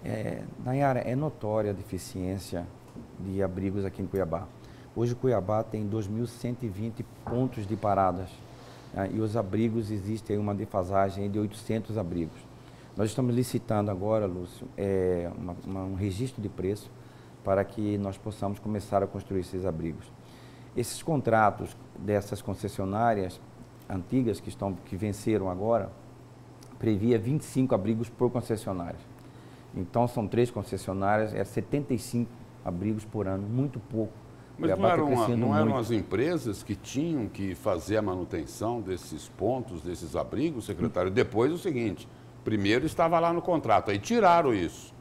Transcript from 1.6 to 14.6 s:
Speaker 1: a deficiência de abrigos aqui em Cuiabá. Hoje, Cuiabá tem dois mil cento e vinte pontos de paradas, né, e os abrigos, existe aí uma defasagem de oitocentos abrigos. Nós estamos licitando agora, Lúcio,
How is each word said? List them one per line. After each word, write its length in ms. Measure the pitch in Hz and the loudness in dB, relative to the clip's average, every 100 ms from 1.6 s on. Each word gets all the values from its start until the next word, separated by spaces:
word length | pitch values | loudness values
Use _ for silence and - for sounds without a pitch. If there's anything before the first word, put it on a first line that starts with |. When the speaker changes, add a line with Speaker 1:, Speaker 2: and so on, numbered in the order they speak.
| 104 | 0
Speaker 1:
a 20 | |
deficiência 920 | 95 95 92 - 95 92 95 - 90 87 - - - - - | -2 -4 -8 -6 -6 -4 -4 -4 -6 -6 -12 -16 -16 -16 -10
de 220 | 92 95 | -6 0
abrigos 420 | 95 90 95 101 | 0 0 -2 -2
aqui 200 | 98 - | -4 -4
em 20 | 92 | -2
Cuiabá. 400 | 98 90 78 110 - - - - - | 0 0 -2 -6 -14 -18 -18 -12 -2
Hoje, 200 | 120 123 | 0 2
Cuiabá 480 | 131 113 92 107 | 2 2 2 0
tem 200 | 113 107 | 0 -2
dois 240 | 107 110 98 | -2 -2 -2
mil 200 | 107 117 | -2 -4
cento 360 | - 120 123 | -4 -6 -4
e 60 | 117 | -6
vinte 340 | 92 113 107 113 - - | -4 -6 -6 -10 -10 -4
pontos 400 | 117 131 127 98 | 0 0 0 -4
de 100 | 107 | 0
paradas, 540 | 107 98 95 90 92 - - - - - - | 4 6 6 2 -4 -10 -18 -18 -18 -18 -10
né, 160 | - 98 | -4 -2
e 80 | 107 | 0
os 160 | 110 110 | 0 0
abrigos, 540 | 98 104 117 113 104 | 0 2 2 2 -2
existe 420 | 107 95 110 - | -4 -4 -6 -2
aí 60 | 104 | 0
uma 160 | 104 | 2
defasagem 760 | 101 107 104 90 98 98 95 101 | 0 0 0 2 4 2 0 -2
de 80 | 101 | 0
oitocentos 580 | 104 - - 110 107 110 | -2 -4 -2 -2 0 -2
abrigos. 400 | 90 87 80 - - - - - - - | -2 -2 -2 -6 -18 -18 -20 -20 -16 -2
Nós 140 | 107 | 0
estamos 240 | 117 123 | 2 2
licitando 560 | 120 127 120 - 107 101 | 2 2 0 0 2 2
agora, 380 | 95 101 110 101 | 0 2 2 2
Lúcio, 400 | 90 87 - | -2 -8 -10